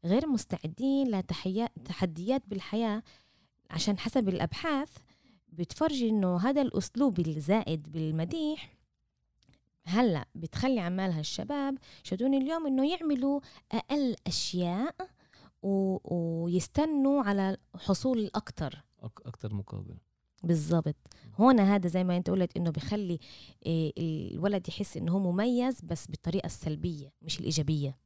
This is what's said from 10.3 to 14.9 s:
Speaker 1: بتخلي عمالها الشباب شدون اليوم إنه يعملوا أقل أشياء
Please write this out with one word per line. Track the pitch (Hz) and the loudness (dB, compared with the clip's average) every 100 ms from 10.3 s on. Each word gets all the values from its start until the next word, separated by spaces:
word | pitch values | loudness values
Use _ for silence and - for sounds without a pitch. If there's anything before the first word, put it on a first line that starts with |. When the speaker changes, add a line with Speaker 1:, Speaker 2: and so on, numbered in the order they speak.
| - | -10
Speaker 1:
بتخلي | 160 - 262 254 | -10 -2 0 0
عمالها | 175 185 190 165 | 0 -2 0 -2
الشباب | 151 - 208 285 277 269 - - | -4 -6 -4 -2 -2 -4 -10 -20
شدون | - 190 254 | -6 0 2
اليوم | 269 269 330 311 | 2 2 -2 0
إنه | 262 277 | 2 2
يعملوا | 349 330 277 269 285 - - _ | 2 0 2 2 0 -4 -20 _
أقل | 214 - 294 262 220 - | -4 -2 0 0 -2 -4
أشياء | - - 180 175 180 277 | -4 -2 -2 0 0 -4